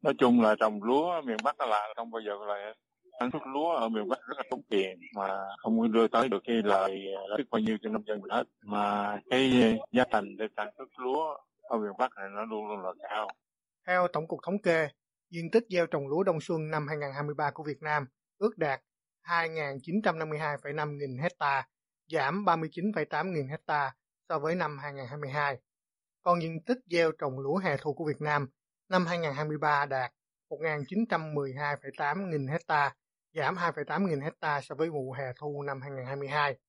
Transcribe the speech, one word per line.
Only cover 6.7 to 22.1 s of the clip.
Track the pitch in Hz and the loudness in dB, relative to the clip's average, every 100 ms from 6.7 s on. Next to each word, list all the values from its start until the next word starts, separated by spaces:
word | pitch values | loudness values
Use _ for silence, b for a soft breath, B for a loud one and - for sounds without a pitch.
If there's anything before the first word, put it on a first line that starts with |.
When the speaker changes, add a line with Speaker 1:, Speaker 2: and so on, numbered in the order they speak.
| 98 95 98 98 98 98 | 4 2 -2 -6 -8 -4
Speaker 1:
lợi | 104 | -4
ích | 127 | -2
bao | 113 | 0
nhiêu | 110 107 | 0 -2
cho | 110 | -2
nông | 107 107 | -4 -4
dân | 107 | -6
mình | 98 | -2
hết. | 107 - _ | -2 -2 _
Mà | 104 101 104 104 101 104 - | -4 0 2 0 -2 -4 0
cái | 127 135 127 113 113 - | 4 6 6 6 4 0
giá | 120 123 | 2 4
thành | 110 101 101 | 2 0 -6
để | 107 - | -6 -4
sản | 107 - | -8 -8
xuất | 135 - | -18 -6
lúa | 127 139 160 147 _ _ | -2 0 -2 -6 _ _
ở | - 117 | -4 -2
miền | 104 98 | -2 -2
Bắc | 127 - | -4 -4
này | 98 | -10
nó | 101 | -8
luôn | 110 107 107 | -6 -6 -6
luôn | 104 | -6
là | 92 87 - | -8 -8 -8
cao. | 107 104 - _ _ _ _ - | -6 -6 -8 _ _ _ _ 0
Speaker 2:
Theo | 180 175 | 2 2
Tổng | 151 160 | 0 -4
cục | 160 | -6
Thống | - 202 | -4 0
kê, | 185 165 151 _ _ _ _ | 2 2 2 _ _ _ _
diện | 170 165 | -8 2
tích | 220 233 | 2 2
gieo | 180 165 | 0 2
trồng | 156 139 | 0 0
lúa | 151 | 2
đông | 190 160 | 2 0
xuân | - 165 156 | 0 -2 0
năm | 156 147 | -2 -2
hai | 151 | -4
ngàn | 143 | -4
hai | 135 | -4
mươi | 147 | 0
ba | 156 147 | 2 2
của | 139 | -2
Việt | 151 135 | -8 -6
Nam | 156 151 131 _ _ _ | 0 0 0 _ _ _
ước | 214 220 | -2 0
đạt | 156 131 _ _ _ _ | 0 0 _ _ _ _
hai | - 170 165 | -2 0 0
ngàn | 160 143 135 | -2 -4 -4
chín | - 190 | -2 2
trăm | 208 160 | 2 0
năm | 156 | -2
mươi | 151 | -2
hai | 156 143 | -2 -4
phẩy | 143 | -6
năm | 147 151 143 | -4 -4 -4
nghìn | 143 123 | -6 -2
hecta, | 170 - 147 139 127 _ _ _ _ | -4 0 0 0 -2 _ _ _ _